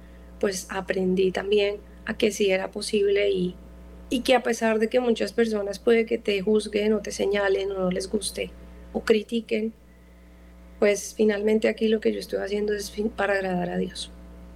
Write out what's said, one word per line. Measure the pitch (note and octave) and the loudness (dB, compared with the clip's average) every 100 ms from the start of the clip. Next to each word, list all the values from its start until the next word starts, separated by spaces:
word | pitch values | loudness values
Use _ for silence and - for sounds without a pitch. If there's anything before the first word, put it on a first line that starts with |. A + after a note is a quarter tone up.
| - - - - | -10 -20 -20 -4
pues | G#3 F#3 - | -4 -2 -6
aprendí | G3 F#3 F#3+ F#3 F#3 F#3+ | -6 -4 0 2 2 2
también | F#3 G3 G#3 G3+ G#3 - - - | 0 0 2 2 -2 -10 -12 -8
a | A3 | -2
que | A3 | 0
sí | G3+ G3+ | 2 2
era | F#3+ F#3+ | 2 -2
posible | G#3 G#3 G#3+ G3+ G3 G3+ | -6 -2 0 2 2 2
y, | F#3+ F3+ - - - - - - | 0 -2 -4 -14 -20 -20 -20 -6
y | C4 | -2
que | A#3+ B3 | 4 4
a | |
pesar | A#3+ A#3 A3+ A3 | 2 0 2 2
de | A3 | 2
que | B3+ | 2
muchas | B3 A3+ G3+ | 2 2 0
personas | A3 A3+ G#3+ G3+ G3 | 0 0 0 -4 -2
puede | - A#3 A3+ | 2 4 4
que | A3+ | -2
te | - G3+ | 0 0
juzguen | F#3+ G#3+ G#3+ G#3 G#3+ | 2 2 2 0 2
o | G#3+ | 2
te | G#3 | 0
señalen | G3 G3 G3+ G3 G3 G3 | -2 0 2 2 2 0
o | F#3+ | -2
no | F#3 | 0
les | F3+ F#3+ | 0 -2
guste | G#3+ - - F#3+ - - - - | -4 -4 -6 -8 -10 -18 -18 -10
o | A3+ | -4
critiquen, | - A3 G3+ A#3 A3 G#3+ A3 - - - - - - - - - - - | 2 2 2 -4 -2 -2 -2 -6 -16 -20 -20 -20 -20 -20 -20 -20 -20 2
pues | G#3 G3+ - - | 2 2 -2 2
finalmente | G#3+ G3+ G#3+ A3 A3 | 2 4 2 4 2
aquí | A3 A3 | 2 2
lo | A3 | 2
que | A3+ | 2
yo | G3+ | -2
estoy | F3+ F#3+ | -2 -4
haciendo | G3 G#3 G#3 | -2 -2 -2
es | G#3 G3 | -2 -4
fin-, | - A3 | -4 -4
para | - G3 | 0 0
agradar | G3 F#3+ F3+ F3 | 0 0 -2 -2
a | F3+ | -2
Dios, | F#3 - - - - - - | -4 -6 -12 -14 -18 -18 -18